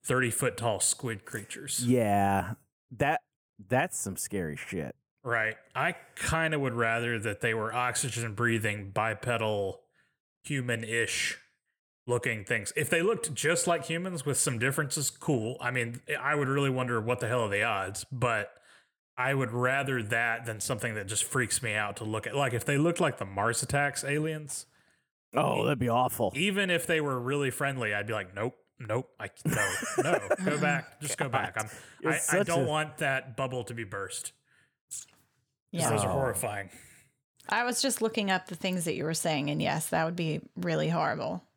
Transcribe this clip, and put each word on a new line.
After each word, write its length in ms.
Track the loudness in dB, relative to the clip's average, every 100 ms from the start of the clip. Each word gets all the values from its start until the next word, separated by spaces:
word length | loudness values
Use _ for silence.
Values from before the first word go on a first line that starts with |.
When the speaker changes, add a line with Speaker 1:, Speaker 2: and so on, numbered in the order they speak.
Speaker 1:
thirty 300 | 2 2 4
foot 240 | 2 0 0
tall 240 | 0 2
squid 440 | 0 0 -4 -6
creatures. 600 | -8 -10 -10 -12 -6 -2 4
Speaker 2:
Yeah, 680 | 4 6 6 6 4 0 -6 _ _ _
that, 300 | 0 0 0 _ _ _ -20 0
that's 280 | 2 2 -2
some 200 | -6 -4
scary 400 | -4 -2 -2 -4
shit. 400 | -6 -6 -6 -10 _ _
Speaker 1:
Right. 320 | -2 0 0 -4 _
I 220 | -2 -2 -4 -14
kinda 420 | -6 0 2 2 2
would 180 | 0
rather 440 | 2 2 2 0 0
that 220 | -2 0
they 120 | 0
were 200 | 0 0
oxygen 600 | 0 0 0 -2 -4 -6
breathing, 580 | 0 2 4 2 -2 -4
bipedal, 880 | 0 0 -2 -2 0 2 0 -2 -4 _ _ _ _ _ _
human-ish 920 | -6 -4 0 -2 0 0 0 0 -2 -4 _ _ _ _ _ _ -2
looking 380 | 0 0 -4
things. 280 | -2 -2 0 -2
If 140 | 2
they 120 | 2
looked 320 | 2 0 -2
just 320 | -2 2 2 2
like 200 | 0 0
humans 380 | -4 -4 -4
with 140 | -2 0
some 220 | 2 2
differences, 500 | 0 0 -2 -2 -4
cool. 460 | -4 0 0 0 -4
I 120 | -2
mean, 280 | -2 -2 -6 -6 -2
I 160 | 0 0
would 100 | 2
really 240 | 2 2
wonder 300 | 2 0 0
what 180 | 0 0
the 80 | 0
hell 140 | 0
are 80 | 2
the 160 | 2
odds, 420 | 2 0 -2 -6 -10
but 400 | 0 2 2 -2 -10 -20 -20 _ _ _ -2
I 160 | 2
would 160 | 2 0
rather 500 | 2 2 2 2 0
that 460 | 2 2 2 0 -4
than 140 | -6
something 340 | -2 -2 -2
that 140 | -4 -4
just 160 | -2
freaks 360 | 0 0 2 0
me 140 | 0
out 220 | 0 -2 -4
to 80 |
look 240 | -4 -4 -2
at. 80 | 0
Like, 160 | 0
if 100 | 0
they 140 | 2 4
looked 220 | 4 4
like 180 | 0 0
the 60 |
Mars 400 | -6 0 0 0
Attacks 400 | 0 0 0 -2
aliens. 640 | -2 -2 -2 -4 -8 -12 -12 _ _ _ _ _ _
Speaker 2:
Oh, 300 | 0 2 4
that'd 160 | 2 2
be 80 | 4
awful. 440 | 4 4 2 0 2
Speaker 1:
Even 340 | 0 2 2
if 160 | 0 2
they 140 | 0
were 180 | 2 0
really 320 | 0 0 0
friendly, 420 | 0 -2 0 0
I'd 140 | 0 -2
be 60 |
like, 200 | -4 -4
"Nope, 240 | -4 -4 -4 _ _
nope, 320 | -2 -2 -2 _
I, 100 | -12 -4
no, 280 | -2 2 0 -2 -2 0
no, 160 | 2 0 0
Speaker 2:
<laughs> 100 | 0
Speaker 1:
go 140 | 0 2
back, 400 | 2 0 -4 -10
just 180 | -8 -4
go 60 |
Speaker 2:
God. 80 | 0
Speaker 1:
back." 220 | 0 -2 -4
I'm, 100 | -6 -8 -18 -4
Speaker 2:
You're 120 | 0
Speaker 1:
I, 20 |
I 40 | 0
Speaker 2:
such 260 | 2 2 2
Speaker 1:
don't 160 | 2
Speaker 2:
a 60 | 2
Speaker 1:
want 300 | 0 -2 -2
that 380 | 0 0 -4 -4
bubble 280 | -2 -2
to 100 | -6
be 80 | -8
burst. 500 | -8 -6 -6 -8 -10 _ _ _ _ _ _ -14 -14 _ _ _ _ _ _
Speaker 3:
Yeah. 180 | 0 2
Speaker 1:
Those 140 | 4
are 60 | 2
Speaker 2:
Oh. 20 |
Speaker 1:
horrifying. 580 | 2 0 0 -4 -4 -8 -14 -20 -20 _ _ _ _ -2
Speaker 3:
I 160 | 0
was 160 | 2 2
just 200 | 0 2
looking 280 | 0 0 2
up 160 | 0 -2
the 80 | -6
things 280 | -2 0 -2
that 80 |
you 100 | -2
were 100 | -2
saying, 360 | 0 2 2 0
and 100 | 0
yes, 260 | 0 0 0
that 140 | 0
would 120 | 0 0
be 240 | -2 -2 -6 -6
really 320 | -2 0 2
horrible. 560 | 2 0 0 -4 -6 _